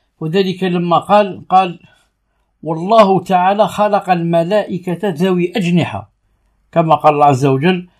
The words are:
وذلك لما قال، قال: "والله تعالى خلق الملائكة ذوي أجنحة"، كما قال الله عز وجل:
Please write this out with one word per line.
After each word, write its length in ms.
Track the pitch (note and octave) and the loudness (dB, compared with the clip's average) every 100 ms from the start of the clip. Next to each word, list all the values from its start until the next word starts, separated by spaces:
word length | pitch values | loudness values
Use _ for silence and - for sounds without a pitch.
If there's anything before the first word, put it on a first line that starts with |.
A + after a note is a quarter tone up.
| _ - | _ -12
وذلك 420 | D#3+ F3+ F#3 F3+ | -4 -2 -2 -2
لما 360 | F#3 F3 F3 E3 | -4 -2 0 0
قال، 500 | - G#3 G3+ F3 - | 2 0 0 -6 0
قال: 320 | F#3 F#3+ F3 _ _ _ _ _ _ _ _ | 0 0 -6 _ _ _ _ _ _ _ _
"والله 580 | D3+ D#3+ F3+ A3+ G3+ F#3+ | -8 -6 0 4 4 2
تعالى 480 | F#3 F#3 F#3 G3+ F#3+ | 0 0 0 2 0
خلق 420 | - G#3 G3+ F3+ | 0 0 0 0
الملائكة 880 | F3+ E3+ E3+ E3+ G#3+ F#3+ F#3 - E3+ G#3 | -2 0 0 0 -2 -2 -8 -8 -6 -4
ذوي 440 | D3 F#3+ F3+ F3 A3+ | -2 0 0 -2 -2
أجنحة"، 540 | F3 F3 A#2+ G2+ - _ _ _ _ _ _ | 0 0 -2 -6 -16 _ _ _ _ _ _
كما 220 | E3 E3 | -2 0
قال 200 | D#3 D3+ | 2 2
الله 120 | D3 C#3+ | 4 2
عز 200 | C3 C#3 | 2 2
وجل: 420 | C3 D#3+ F#3 F3+ _ | 0 0 -2 -6 _